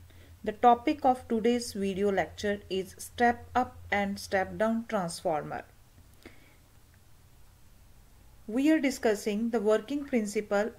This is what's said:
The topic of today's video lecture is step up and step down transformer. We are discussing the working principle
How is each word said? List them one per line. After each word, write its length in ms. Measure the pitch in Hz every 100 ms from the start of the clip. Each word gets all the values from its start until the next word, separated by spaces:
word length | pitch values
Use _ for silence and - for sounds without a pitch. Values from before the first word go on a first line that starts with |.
| - - - -
The 100 | 214
topic 520 | 214 240 240 269 302 262
of 220 | 247 -
today's 460 | 226 214 240 240
video 380 | 202 196 185 202
lecture 500 | 190 156 - 208 202 -
is 280 | 190 185 -
step 500 | - - 240 240 -
up 240 | 254 247 - -
and 280 | 202 196 202
step 380 | - 196 190 180
down 280 | 220 226 226
transformer. 760 | 214 175 170 185 151 151 143 - - - - - - - - - - - - - - - - - - - - - - - - - - - - -
We 240 | 220 285
are 80 | 320
discussing 720 | 262 254 233 208 220 208 233
the 100 | 233
working 420 | 202 220 214 285
principle 680 | 285 247 208 214 208 202 220